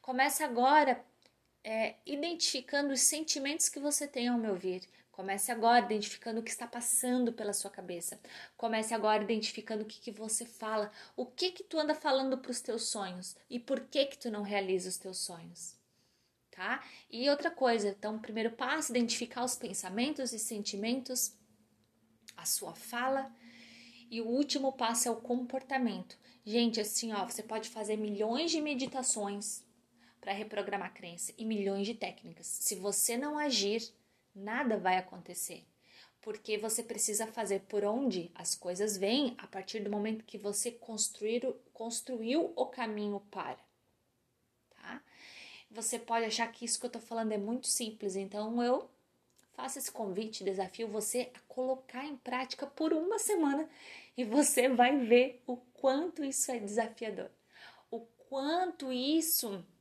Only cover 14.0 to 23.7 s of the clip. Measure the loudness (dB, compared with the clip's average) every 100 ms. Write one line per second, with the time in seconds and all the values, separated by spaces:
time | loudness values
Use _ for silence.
14 | 2 0 -6 -4 0 0 2 0 0 -6
15 | -8 -6 -6 -8 -14 -14 -16 -16 _ _
16 | _ _ _ _ _ -6 -2 -2 -4 -20
17 | -12 0 2 4 2 2 4 4 2 -2
18 | -6 -6 -4 0 0 0 0 0 0 2
19 | 2 0 -4 -4 -2 -2 -6 -6 -4 0
20 | 0 0 -4 -4 -4 -4 -4 -2 0 0
21 | -2 -2 -2 -4 _ _ _ _ _ _
22 | _ _ -20 -10 -4 -2 -4 -10 -6 0
23 | 2 2 0 -10 -20 -20 -20